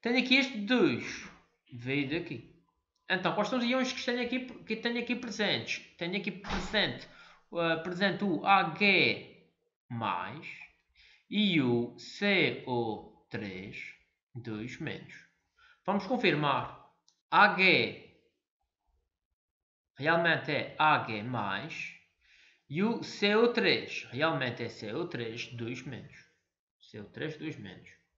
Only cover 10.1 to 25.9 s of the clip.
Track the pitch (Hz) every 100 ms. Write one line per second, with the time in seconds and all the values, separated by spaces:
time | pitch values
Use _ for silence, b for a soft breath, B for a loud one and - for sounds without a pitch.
10.1 | 90 95 139 196 - - _ _ b b
11.1 | b _ 202 208 165 127 120 123 - -
12.1 | - 202 190 139 120 - 123 113 101 -
13.1 | - _ 117 104 92 101 - - - _
14.1 | _ _ 120 117 107 123 - 147 92 -
15.1 | - - _ _ _ b b - 202 -
16.1 | 247 202 151 147 131 117 - - _ _
17.1 | _ _ 160 208 175 185 147 110 - -
18.1 | _ _ _ _ _ _ _ _ _ _
19.1 | _ _ _ _ _ _ _ _ - 143
20.1 | 170 170 151 151 139 - - 156 139 120
21.1 | 107 113 123 101 98 151 - - - _
22.1 | _ b b b b _ 143 214 220 -
23.1 | - 202 214 233 233 190 123 - - -
24.1 | 120 160 151 127 117 110 - 107 123 170
25.1 | 127 113 120 - 120 113 - -